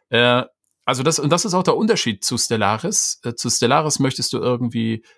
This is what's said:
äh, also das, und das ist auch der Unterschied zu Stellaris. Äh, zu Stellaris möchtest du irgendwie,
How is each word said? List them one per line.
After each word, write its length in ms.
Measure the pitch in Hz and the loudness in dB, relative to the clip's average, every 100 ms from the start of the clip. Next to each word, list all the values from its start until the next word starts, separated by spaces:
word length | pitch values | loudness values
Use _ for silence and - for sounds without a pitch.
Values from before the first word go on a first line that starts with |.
| _ | _
äh, 320 | 117 120 123 127 _ _ _ - | 2 4 2 0 _ _ _ -4
also 160 | 127 | 0
das, 160 | 135 151 | 0 0
und 120 | 143 | 2
das 140 | 170 208 | 0 0
ist 80 | |
auch 80 | 180 | 0
der 140 | 180 147 | 2 2
Unterschied 480 | 214 196 120 101 | 2 0 -2 -4
zu 120 | - 120 | -4 -2
Stellaris. 840 | - 110 101 110 180 - - - | -2 0 0 0 -2 -2 -2 -4
Äh, 100 | 123 | -8
zu 140 | 117 123 | -6 -4
Stellaris 520 | - 120 147 156 - | 0 2 2 2 0
möchtest 320 | 131 - - | 0 -2 -4
du 40 | 127 | -2
irgendwie, 640 | 123 123 120 117 113 113 - | -2 -2 -2 -2 -2 -4 -8